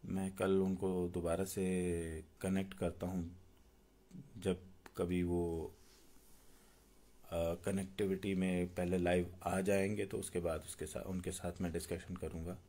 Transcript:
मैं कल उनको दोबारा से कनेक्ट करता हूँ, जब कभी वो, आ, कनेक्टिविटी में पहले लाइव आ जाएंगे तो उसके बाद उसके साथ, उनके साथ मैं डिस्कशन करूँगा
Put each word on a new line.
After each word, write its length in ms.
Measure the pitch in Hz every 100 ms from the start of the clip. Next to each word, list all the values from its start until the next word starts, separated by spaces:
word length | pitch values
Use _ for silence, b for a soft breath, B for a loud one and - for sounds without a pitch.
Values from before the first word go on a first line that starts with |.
मैं 260 | - 95 95 95
कल 240 | 95 95
उनको 480 | 95 92 95 92 87
दोबारा 360 | 90 85 82
से 200 | 95 - 92 92 90 85 82 80 78 -
कनेक्ट 340 | 95 95 98
करता 320 | - 87 - 92
हूँ, 300 | 92 85 87 - - - - - - - - - 107
जब 240 | 95 90 - - - -
कभी 260 | 90 90
वो, 520 | 87 87 85 82 78 - - - - - - B B B B B B - - -
आ, 300 | - 85 85
कनेक्टिविटी 800 | 85 - 95 95 - 101 95 98
में 400 | 92 92 90 90
पहले 240 | - 90 90
लाइव 360 | 87 90 87 -
आ 160 | - 95
जाएंगे 460 | 95 98 95 104 98
तो 120 | 107
उसके 220 | 92 90
बाद 200 | 85 78
उसके 260 | - - 78
साथ, 160 | -
उनके 300 | - 92 87
साथ 200 | 90 87 87
मैं 120 | 90
डिस्कशन 440 | 82 - 85 - 90
करूँगा 400 | 80 82 82 92